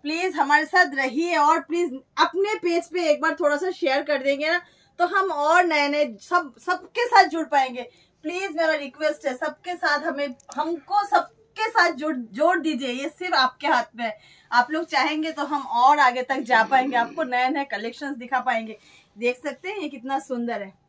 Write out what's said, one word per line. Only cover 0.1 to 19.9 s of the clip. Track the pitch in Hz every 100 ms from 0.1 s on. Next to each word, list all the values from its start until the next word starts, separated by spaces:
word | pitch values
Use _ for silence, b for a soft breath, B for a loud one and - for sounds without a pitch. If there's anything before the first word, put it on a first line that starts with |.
| 330 370 302
हमारे | 277 294 302
साथ | 359 349 269
रहिए | 262 254 339 320
और | 294 330
प्लीज | - 339 349 254 _ -
अपने | 339 359 403 359
पेज | 349 339 339
पे | 349 330
एक | 294
बार | 311 311
थोड़ा | 294 294
सा | 359
शेयर | 359 320 269
कर | 285 277
देंगे | 269 277 302
ना, | 349 b b b -
तो | 349
हम | 392 381
और | 302 294 349 359
नए | 302 285
नए | 294 269 208
सब, | - 349 302 -
सबके | - 359 - - 480
साथ | 440 359
जुड़ | 320 311
पाएंगे। | 285 262 247 233 b b _
प्लीज | 311 359 392
मेरा | 311 320 302
रिक्वेस्ट | 277 285 302 294 294
है, | 254
सबके | 302 302 359 349
साथ | 320 294 320
हमें, | 277 285 247 - 262
हमको | 320 339 - 403 403
सबके | - - _ _ - 440
साथ | 466 349
जोड़, | 247 302 262
जोड़ | 226 208 330 370
दीजिए, | 311 247 262
ये | 247 277
सिर्फ | - 359 277
आपके | 254 - -
हाथ | 247 226 220
में |
है। | 226 214 b b b
आप | 240 247
लोग | 311 339
चाहेंगे | 277 294 311 320
तो | 302 311
हम | 294
और | - 240 254 294
आगे | 254 247
तक | 254 269
जा | 233 233 220
पाएंगे, | 269 262 240
आपको | 233 - 269
नए | 247 254
नए | 294 277
collections | 208 226 240 285 269
दिखा | 240 262
पाएंगे। | 254 226 220 208 b b b 208
देख | 240 247
सकते | 294 247 370
हैं | 415
ये |
कितना | 302